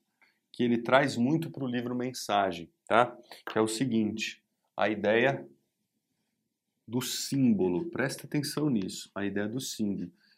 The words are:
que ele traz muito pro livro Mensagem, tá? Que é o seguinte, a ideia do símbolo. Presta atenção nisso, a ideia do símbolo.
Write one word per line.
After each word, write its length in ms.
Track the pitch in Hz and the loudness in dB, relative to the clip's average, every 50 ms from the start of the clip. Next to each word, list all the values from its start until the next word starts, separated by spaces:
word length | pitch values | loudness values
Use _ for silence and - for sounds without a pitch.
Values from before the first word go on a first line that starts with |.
| _ _ _ _ _ _ _ _ _ _ | _ _ _ _ _ _ _ _ _ _
que 100 | - - | -4 -2
ele 160 | 123 120 117 117 | 0 2 2 0
traz 380 | 120 - 123 135 147 135 - | 2 4 4 4 4 4 0
muito 340 | 117 120 131 160 165 165 - | 0 0 2 2 0 -2 -4
pro 160 | - 135 139 | -8 -6 -6
livro 280 | 123 120 123 117 120 123 | -4 -4 -4 -4 -4 -4
Mensagem, 800 | 123 123 127 127 - - - 107 101 98 95 87 85 82 - _ _ _ | -4 -4 -6 -6 -6 -2 2 2 2 2 2 0 -4 -8 -14 _ _ _
tá? 280 | - 104 113 123 123 - - - - - - - - | 2 4 4 4 4 0 -12 -20 -20 -20 -16 -10 -4
Que 80 | - 110 | 0 2
é 20 | |
o 80 | 110 107 | 2 2
seguinte, 720 | 110 - 135 123 113 113 107 104 101 107 - - - - _ _ _ _ _ _ - | 2 0 0 0 2 2 0 0 -2 -4 -6 -6 -8 -12 _ _ _ _ _ _ -4
a 140 | - 101 107 | -2 0 0
ideia 580 | 110 101 98 104 110 117 123 135 135 135 - - - _ _ _ _ _ _ _ _ _ _ _ _ _ _ _ _ _ _ _ _ _ _ _ _ _ _ | 0 0 2 4 4 6 4 4 2 0 -6 -12 -20 _ _ _ _ _ _ _ _ _ _ _ _ _ _ _ _ _ _ _ _ _ _ _ _ _ _
do 140 | 113 113 123 | -6 -4 -4
símbolo. 840 | 120 - - - - - 139 139 131 120 107 95 92 92 90 87 87 - | -2 -4 -4 -6 -4 -2 0 4 4 4 4 4 2 2 0 0 -2 -4
Presta 360 | - - 127 139 - - - | -4 -2 -4 -4 -4 -8 -10
atenção 440 | - - 151 143 - - 147 147 151 | -4 -4 -4 -4 -2 -2 -2 0 0
nisso, 400 | 123 104 95 - - - - - - | 0 0 -2 -4 -8 -10 -14 -12 -8
a 100 | 98 98 | -6 -4
ideia 240 | 101 98 101 104 104 | -4 -2 -4 -4 -4
do 120 | 113 131 | -6 -6
símbolo. 500 | 131 - - - 107 101 98 - 78 87 - _ _ _ _ | -8 -8 -6 -4 -4 -2 -2 -4 -6 -10 -12 _ _ _ _